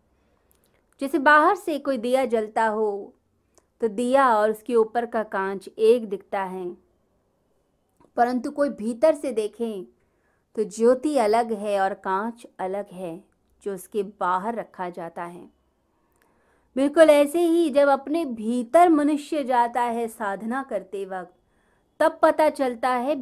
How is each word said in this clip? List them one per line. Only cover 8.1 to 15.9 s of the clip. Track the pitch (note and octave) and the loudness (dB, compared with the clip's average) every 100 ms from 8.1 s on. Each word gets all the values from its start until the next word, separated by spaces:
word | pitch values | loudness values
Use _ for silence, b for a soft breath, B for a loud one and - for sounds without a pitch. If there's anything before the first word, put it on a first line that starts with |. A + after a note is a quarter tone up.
| - | -2
परंतु | A#3+ B3+ C#4 | 0 0 -4
कोई | D4 C#4+ | -2 -2
भीतर | - G#3+ A#3 D#4+ | -2 -8 0 2
से | D4+ C#4 | 2 -2
देखें | A3 G#3 - A3+ G3+ F3+ _ _ _ _ _ _ - | -4 -6 -6 -8 -8 -12 _ _ _ _ _ _ -8
तो | |
ज्योति | G3+ G3 A3+ B3+ D#4 C#4+ | -6 0 2 2 0 0
अलग | G#3+ A3 A#3 | 2 2 0
है | G#3+ G#3 G3+ | -4 -4 -2
और | F#3+ | -2
कांच | G3 G3 F#3+ A3+ A#3 - - | -4 -4 -4 -4 -10 -16 -10
अलग | F#3 G3 G3+ | -8 -6 -10
है | F3+ F3+ E3 - _ _ _ | -12 -12 -12 -16 _ _ _
जो | G3+ | -10
उसके | F#3+ - A3 | -10 -8 -6
बाहर | G3 - F3+ F#3 G#3 | -6 -4 -2 -2 -4
रखा | A#3 F3+ - F3+ | -8 -10 -10 -10
जाता | F3 E3+ E3+ | -10 -12 -12
है। | F3 F3 - _ _ _ _ | -14 -14 -20 _ _ _ _